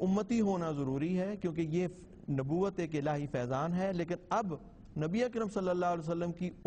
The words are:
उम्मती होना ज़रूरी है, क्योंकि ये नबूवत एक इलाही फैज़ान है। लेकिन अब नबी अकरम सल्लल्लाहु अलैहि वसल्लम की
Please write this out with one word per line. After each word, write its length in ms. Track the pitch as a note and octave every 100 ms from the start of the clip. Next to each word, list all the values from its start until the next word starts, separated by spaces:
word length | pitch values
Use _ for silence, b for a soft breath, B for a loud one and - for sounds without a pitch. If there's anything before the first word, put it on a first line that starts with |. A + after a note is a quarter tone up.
उम्मती 380 | F#3 G3 G#3 A#3
होना 320 | G#3 F#3 E3
ज़रूरी 420 | D3 C3+ C3+ D#3+
है, 220 | F#3 F#3 G#3
क्योंकि 260 | F#3 D#3+ E3
ये 240 | E3 F3+ F3+ - - -
नबूवत 500 | C#3 C3 E3 G3 F#3
एक 140 | E3 D#3
इलाही 300 | C#3+ D3 C#3+
फैज़ान 440 | C3+ B2 C3 D#3+
है। 180 | F3 G3
लेकिन 260 | F3+ E3+ - -
अब 280 | G#3 G#3 D3 - - - -
नबी 220 | D#3 G3+
अकरम 280 | B3 A#3 A3
सल्लल्लाहु 440 | G3+ F#3 F3+ F3
अलैहि 160 | F3 D#3
वसल्लम 240 | E3+ F3
की 200 | E3+ F3+ -